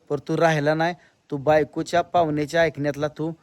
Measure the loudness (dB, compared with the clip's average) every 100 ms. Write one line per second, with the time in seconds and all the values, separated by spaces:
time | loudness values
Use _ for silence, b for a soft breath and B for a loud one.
0 | -8 -6 -4 0 2 2 0 0 -2 -4
1 | b b _ -4 2 2 2 -4 -2 -2
2 | 2 2 2 0 -2 0 0 0 -4 -4
3 | -6 -6 -8 -8